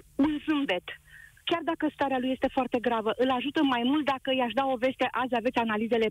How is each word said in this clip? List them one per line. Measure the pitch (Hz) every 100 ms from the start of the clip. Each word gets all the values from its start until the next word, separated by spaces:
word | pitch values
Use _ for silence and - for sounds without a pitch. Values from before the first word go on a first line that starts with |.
| -
un | - 285 294 -
zâmbet. | 294 277 180 - - - - - - -
Chiar | 339
dacă | 330 330 311
starea | - 277 262
lui | 254
este | 262 262
foarte | - 247 240
gravă, | 240 226 214 -
îl | 262
ajută | 254 262 320
mai | 277 247
mult | 240 302
dacă | 285 262 -
i-aș | 262 240
da | 220 269
o | 254
veste: | 254 - 254
"Azi | 226 254 240
aveți | 226 247
analizele | 226 214 226 226 220